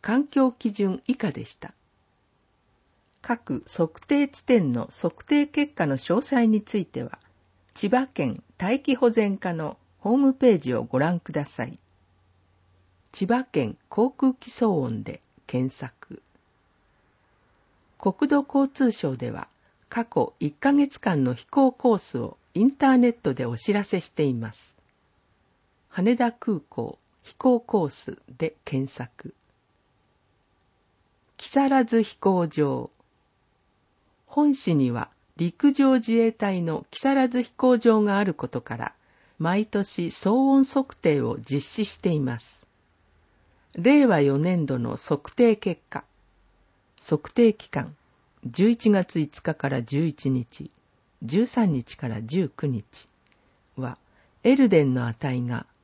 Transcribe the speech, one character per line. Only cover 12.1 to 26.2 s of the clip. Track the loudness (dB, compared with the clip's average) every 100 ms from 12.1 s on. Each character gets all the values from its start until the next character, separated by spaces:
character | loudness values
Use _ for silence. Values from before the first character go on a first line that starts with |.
| _ _ _ _ _ _ _ _ _ _
千 | -6 -2
葉 | -2
県 | -2 -4 -4 -6 -8
航 | -2 -2
空 | 0 0
機 | 0 -6
騒 | -2 0
音 | 0 -2 -6
で | -10 -14 _ _ -6
検 | -4 -4
索。 | -6 -14 -16 -20 -20 _ _ _ _ _ _ _ _ _ _ _ _ _ _ _ _ _ _
国 | -4 0 2
土 | 0
交 | 0 0 0
通 | 2 0
省 | 0 -4 -6
で | -8
は、 | -10 -14 _ _ _ -12
過 | -8 -4
去 | -2 -2 -2
一 | -8
ヶ | -2 2
月 | 2 2 -2
間 | -2 0
の | 0
飛 | -2 -4
行 | 2 2
コ | 2 0
ー | 0
ス | -2 -8
を | -8 -10 _
イ | 0
ン | 0
タ | 2 4
ー | 6
ネ | 4
ッ |
ト | 2 -2
で | -4
お | -4 -4
知 | -2
ら | -2
せ | -2 -4
し | -4
て | -2
い | -2
ま | -2 -6
す。 | -12 -20 _ _ _ _ _ _ _ _ _ _ _ _
羽 | -2 0
田 | 2